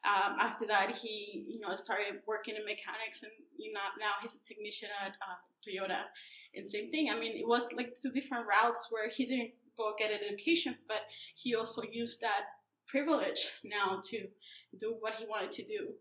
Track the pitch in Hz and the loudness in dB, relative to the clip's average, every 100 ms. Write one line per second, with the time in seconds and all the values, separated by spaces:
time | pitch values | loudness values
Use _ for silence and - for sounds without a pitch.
0 | 202 202 196 202 233 - 214 208 196 233 | 6 6 4 4 2 2 4 6 6 0
1 | 233 214 208 202 - 226 202 185 - 202 | -4 -4 -4 -8 -8 -6 -4 -4 0 0
2 | 202 190 - 214 233 214 214 214 196 214 | 0 -2 -4 -2 -2 -4 -4 -4 -6 -6
3 | 220 - 214 - - - 214 208 196 185 | -6 -8 -16 -18 -18 -12 -6 -4 -4 0
4 | 214 202 233 - - 214 208 226 208 202 | 0 0 -4 -12 -18 -10 -8 -6 -6 -4
5 | 196 202 196 180 _ _ 214 190 190 180 | -4 -6 -8 -8 _ _ -8 -4 0 -2
6 | - - - - - 190 - 208 226 302 | -2 -10 -18 -20 -14 -12 -6 -6 -2 2
7 | 285 220 226 220 226 240 247 - 240 - | 2 2 -2 -2 4 4 2 -2 -4 -4
8 | 269 262 - 180 208 202 233 233 - 226 | -2 -2 -2 -4 6 8 8 4 -2 -2
9 | 220 - 247 262 233 - _ - 214 208 | -2 0 2 2 0 -8 _ -2 -2 2
10 | 214 208 208 202 - 339 262 - - 214 | 0 0 -2 0 4 4 4 -4 -2 -2
11 | - - - - 247 226 226 - 214 233 | -2 -14 -16 -6 0 2 2 -4 -4 -2
12 | 233 - 226 202 - - _ _ - 269 | -4 0 2 2 0 -12 _ _ 0 2
13 | 294 285 196 - - - 202 208 196 190 | 6 4 4 2 -2 -4 -4 2 2 2
14 | - 226 196 _ - - - 190 226 226 | -2 -6 -6 _ -20 -20 -18 -6 -4 -2
15 | 214 220 220 214 190 - 208 208 160 - | -2 -4 -4 -4 -4 -6 -6 -4 -4 -8